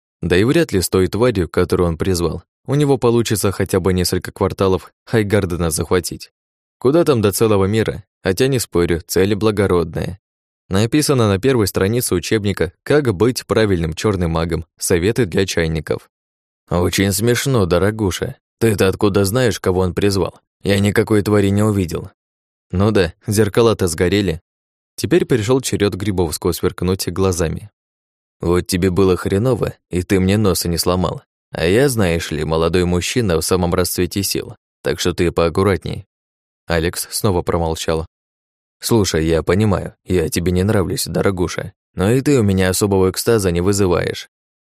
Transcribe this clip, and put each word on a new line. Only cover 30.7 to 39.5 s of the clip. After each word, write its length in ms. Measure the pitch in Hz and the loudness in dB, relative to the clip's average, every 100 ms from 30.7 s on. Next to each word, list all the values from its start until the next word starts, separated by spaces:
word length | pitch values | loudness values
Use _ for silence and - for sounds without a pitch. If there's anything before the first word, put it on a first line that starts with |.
| 85 | -2
сломал. 460 | - 90 85 - - _ _ | 0 0 -2 -6 -12 _ _
А 140 | - 82 | -4 0
я, 240 | 101 143 | 2 2
знаешь 420 | 117 92 85 - | 2 0 0 -4
ли, 120 | 73 | -4
молодой 420 | 78 80 82 90 87 | -2 0 2 2 2
мужчина 520 | 90 85 - 110 80 | 0 -2 -2 0 0
в 40 | |
самом 320 | - 92 90 | 0 0 0
расцвете 500 | 92 90 - 90 - | 0 -2 -2 -2 -2
сил, 320 | 98 - - - _ _ | -4 -6 -8 -14 _ _
так 160 | - 78 | -6 -2
что 140 | - | -2
ты 180 | 82 87 | 0 0
поаккуратней». 760 | 80 85 87 98 90 - 85 - _ _ _ _ _ - | 2 0 2 0 0 -4 -12 -14 _ _ _ _ _ -4
Алекс 400 | 82 82 90 - | -2 -2 -4 -8
снова 320 | - 113 90 | -4 -2 -2
промолчал. 640 | - 87 82 80 - 80 80 _ _ _ _ _ _ _ | -2 -2 -2 -4 -4 -4 -4 _ _ _ _ _ _ _
«Слушай, 460 | - 117 98 82 80 | 0 2 2 0 2
я 180 | 80 | 0
понимаю, 520 | 76 | 2